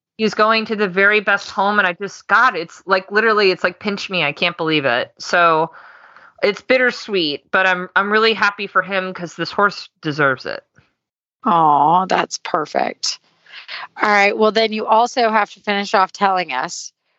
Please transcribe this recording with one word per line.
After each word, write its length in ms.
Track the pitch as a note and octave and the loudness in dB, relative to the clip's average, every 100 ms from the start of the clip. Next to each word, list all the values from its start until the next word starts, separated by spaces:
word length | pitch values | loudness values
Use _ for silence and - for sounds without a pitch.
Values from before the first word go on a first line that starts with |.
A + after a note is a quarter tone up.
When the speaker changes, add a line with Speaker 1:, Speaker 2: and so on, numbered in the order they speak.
| _ - | _ -4
Speaker 1:
he's 160 | A3 | -4
going 300 | - G#3+ A3 A3 | 2 2 2 -2
to 100 | G#3+ | -2
the 120 | G#3 | -2
very 320 | F3+ G3+ G#3+ | 2 2 2
best 300 | G3+ G3+ - | 2 -2 -2
home. 280 | - G3 G#3 | -2 0 2
And 80 | F#3 | 0
I 60 | |
just, 340 | F3 G3+ - - | -2 -10 -12 0
God, 280 | G3+ B3+ F#3 | 2 2 0
it's 260 | E3+ - - | -8 -12 -2
like, 240 | F#3+ F#3 | -2 0
literally, 400 | G3+ A3+ G#3 G3 | 0 2 4 2
it's 120 | F3+ | 2
like, 140 | F#3 F3+ | -2 -4
pinch 280 | G#3 G3 - | -6 -6 -4
me. 160 | F#3 | -2
I 80 | D3 | -2
can't 240 | C#3+ F3+ E3+ | -2 -4 -2
believe 280 | D#3+ D#3 C3+ | -2 0 0
it. 260 | A#2+ - - | -2 -4 -10
So 540 | - F3+ E3+ D#3+ E3 - - - - - - - | -2 2 4 4 0 -6 -20 -20 -20 -20 -20 -4
it's 180 | G3+ G3 | -2 -2
bittersweet, 920 | - B3+ B3+ - - G3 D#3 C#3+ _ | 0 2 2 -2 -4 -2 -2 -4 _
but 160 | F#3+ F#3+ | 0 2
I'm, 220 | F3+ F3+ F#3+ | 0 -2 -2
I'm 140 | G3+ | 0
really 220 | G#3+ A3+ | 2 2
happy 320 | G#3 G3+ G3 G3 | 2 -2 -2 -4
for 160 | F#3 | -2
him 300 | F3 G3 F#3 | -2 -4 -4
'cause 220 | F3+ E3+ - | -8 -12 -8
this 140 | E3 | -6
horse 380 | - G3+ - - _ | 0 0 0 -18 _
deserves 420 | D#3 D3 C#3+ B2+ - | -6 0 0 0 -6
it. 160 | - _ _ _ _ _ _ _ _ | -12 _ _ _ _ _ _ _ _
Speaker 2:
Aw, 600 | A#3 E3+ D#3 D3 D3+ F3 F#3 | 0 2 4 4 4 2 0
that's 320 | F3+ E3 - | -2 -4 -8
perfect. 800 | - E3 D3+ - - - - - _ _ _ - - - - - | -6 -6 -4 -4 -4 -4 -8 -8 _ _ _ -20 -16 -16 -14 -4
All 80 | G#3+ | 0
right. 280 | G#3 G3+ A3 | 4 2 2
Well, 160 | G#3+ | 0
then 200 | G#3 A3 | 2 0
you 140 | G#3+ G#3 | -2 2
also 440 | A3 A#3+ - A3+ | 2 2 0 0
have 200 | G#3+ G3+ | 0 -2
to 80 | - | -6
finish 340 | - G3+ G3+ | -6 -4 0
off 180 | G#3 F#3 | 0 0
telling 400 | - G3+ F#3 E3 | 0 0 0 -2
us, 400 | B2+ E3 - - _ _ | -4 -6 -10 -16 _ _